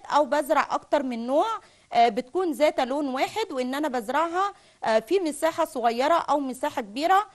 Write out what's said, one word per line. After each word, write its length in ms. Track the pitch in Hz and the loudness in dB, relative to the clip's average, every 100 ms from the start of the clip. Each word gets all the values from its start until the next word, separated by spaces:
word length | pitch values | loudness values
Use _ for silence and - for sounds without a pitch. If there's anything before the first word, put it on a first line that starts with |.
| - | 2
أو 180 | 285 | 2
بزرع 440 | 294 294 269 285 - | 4 2 2 2 2
أكتر 320 | 285 - 302 | -2 0 -2
من 240 | 262 233 233 | 0 -4 -2
نوع، 200 | 294 427 427 - _ - | 0 0 -2 -10 _ -2
آه، 160 | - 233 | 2 4
بتكون 440 | 214 247 359 370 | 2 -4 -2 -2
ذات 280 | 226 302 - | 2 2 2
لون 280 | 247 277 285 | -2 -2 -2
واحد، 440 | 254 359 415 415 | -2 -2 -4 -4
وإن 220 | 269 254 | -4 -4
أنا 140 | 269 302 | -2 -2
بزرعها، 640 | 247 208 269 339 349 403 - _ - | -4 -2 -2 0 0 -2 -4 _ -6
آه، 140 | - 220 | 0 0
في 220 | - 381 | 2 0
مساحة 440 | 330 - 320 330 | 0 -2 -2 0
صغيرة 500 | 320 262 233 233 285 | -4 0 0 2 2
أو 260 | 330 - 294 | 2 2 0
مساحة 420 | 269 247 294 285 | -2 -4 -6 -4
كبيرة، 440 | 202 220 330 381 415 | -8 -2 2 2 2